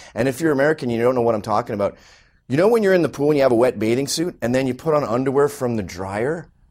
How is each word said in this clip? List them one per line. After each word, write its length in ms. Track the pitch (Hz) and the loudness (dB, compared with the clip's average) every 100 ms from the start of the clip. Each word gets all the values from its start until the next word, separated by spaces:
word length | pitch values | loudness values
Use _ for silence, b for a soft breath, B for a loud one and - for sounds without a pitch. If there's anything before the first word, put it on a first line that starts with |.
| B | B
And 140 | 98 131 | -4 -4
if 120 | 127 | 0
you're 120 | 160 | 0
American, 380 | 135 147 156 127 | 2 2 0 -2
you 120 | 113 | 0
don't 140 | 120 123 | 0 2
know 60 | |
what 140 | 117 110 | 0 0
I'm 60 | |
talking 320 | 113 107 123 | 0 -2 -2
about. 240 | 104 101 - b b b b - | -2 -4 -4 b b b b -6
You 100 | 135 | 0
know 100 | 202 | 2
when 160 | 233 | 2
you're 100 | 196 | 4
in 80 | 185 | 2
the 80 | 147 | 2
pool 200 | - 143 | 0 0
and 80 | 151 | 4
you 60 | |
have 80 | 135 | 4
a 40 | 117 | 4
wet 240 | 123 104 | 2 2
bathing 280 | 110 120 139 | 0 0 -2
suit, 300 | - 175 - | -4 -6 -4
and 140 | 117 127 | -2 0
then 100 | 135 | 0
you 80 | |
put 200 | 127 160 | -4 0
on 100 | 151 | 0
underwear 460 | 127 120 135 135 143 | 0 -2 0 2 2
from 260 | - 123 113 | 0 -4 -2
the 80 | |
dryer 680 | 87 85 95 101 127 170 - _ _ | -6 -8 -8 -4 -4 -4 -10 _ _